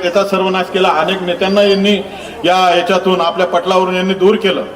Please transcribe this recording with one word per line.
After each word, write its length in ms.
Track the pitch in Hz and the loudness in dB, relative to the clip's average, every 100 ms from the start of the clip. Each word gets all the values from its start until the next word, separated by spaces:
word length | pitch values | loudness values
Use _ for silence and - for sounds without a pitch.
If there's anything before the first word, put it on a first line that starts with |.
याचा 200 | 180 185 | 0 0
सर्वनाश 460 | 190 185 185 185 180 | 0 0 0 -2 -2
केला, 180 | 190 185 | 0 0
अनेक 340 | 156 160 190 | 0 -2 -2
नेत्यांना 400 | 175 175 190 202 | -4 -2 0 2
यांनी 340 | 202 196 202 196 175 - - - | 4 4 2 0 -2 -12 -14 -4
या 300 | 170 185 185 175 | 0 2 4 2
याच्यातून 440 | 175 185 185 180 | 2 0 2 0
आपल्या 260 | 170 - 180 | 0 -2 0
पटलावरून 480 | 175 180 185 180 | 0 0 0 0
यांनी 200 | 185 185 | -2 -2
दूर 220 | 190 185 220 | 2 2 2
केलं. 260 | 190 147 107 | 0 -2 -6